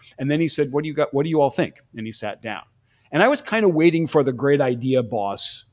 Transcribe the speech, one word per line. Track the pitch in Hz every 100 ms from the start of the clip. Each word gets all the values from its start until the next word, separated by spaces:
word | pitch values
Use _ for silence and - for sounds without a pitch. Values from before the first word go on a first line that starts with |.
| - -
And | 135
then | 151
he | 165
said, | - 135
"What | 143
do | 156
you |
got? | 147 147
What | 139
do | 160
you | 156
all | 139
think?" | 151 147 - _ 113
And | 110
he |
sat | 110 107 98
down. | 113 101 - _ _ _ _
And | 147
I | 226
was | 294
kinda | - 220 208
waiting | 156 170 165 160
for | 156
the | 135
great | 123 139 143
idea | 135 120 131 127
boss | 113 117 101 98 - - -